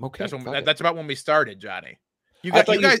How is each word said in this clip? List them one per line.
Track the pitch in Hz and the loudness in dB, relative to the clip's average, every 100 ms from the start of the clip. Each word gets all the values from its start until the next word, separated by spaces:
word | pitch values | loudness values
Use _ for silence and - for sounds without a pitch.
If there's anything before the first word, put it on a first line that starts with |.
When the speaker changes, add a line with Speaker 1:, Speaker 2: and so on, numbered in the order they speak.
Speaker 1:
Okay, | 127 - - | -12 -8 -8
Speaker 2:
That's | |
when, | 139 | -8
Speaker 1:
fuck | 123 139 | -6 -4
Speaker 2:
that, | |
Speaker 1:
it. | 147 | -2
Speaker 2:
that's | 151 | 0
about | 165 165 | -2 -2
when | 156 | -6
we | 135 | -6
started, | - 151 127 98 | 0 0 0 -4
Johnny. | 104 92 71 - _ _ _ _ | -12 -12 -12 -20 _ _ _ _
You | 175 | 0
Speaker 1:
I | 185 | 4
Speaker 2:
guys, | 202 | 4
Speaker 1:
thought | |
Speaker 2:
you | 202 | 4
Speaker 1:
you | 269 | 4
Speaker 2:
guys, | 233 | 2